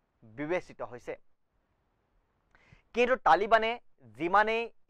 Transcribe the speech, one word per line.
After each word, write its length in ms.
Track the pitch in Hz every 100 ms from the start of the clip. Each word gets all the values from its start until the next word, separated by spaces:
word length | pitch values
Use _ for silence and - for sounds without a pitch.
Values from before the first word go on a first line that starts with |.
| _ _
বিবেচিত 680 | 113 113 151 180 - 123 127
হৈছে। 280 | 123 - 135 _ _ _ _ _ _ _ _ _ _ _ _ _ _ _ - _ 226
কিন্তু 200 | 247 254 160
তালিবানে 420 | 165 208 220 220 240 - _ 123 110
যিমানেই 460 | 170 202 214 226 233 -